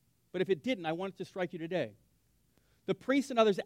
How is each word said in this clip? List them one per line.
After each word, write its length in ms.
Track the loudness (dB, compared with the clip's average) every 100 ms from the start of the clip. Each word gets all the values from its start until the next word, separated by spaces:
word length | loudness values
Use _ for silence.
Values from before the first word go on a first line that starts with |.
| _ _ _
but 100 | -4
if 80 | 0
it 140 | 0
didn't, 240 | 0 -2 -2
I 60 |
want 200 | -4 -6
it 40 | -8
to 60 |
strike 280 | -10 -6 -6
you 60 | -4
today. 360 | -4 -2 -4 -8 _ _ _ _ _ _ _ _ -4
The 80 |
priests 340 | -2 2 2 2
and 100 | 4
others 200 | 4 4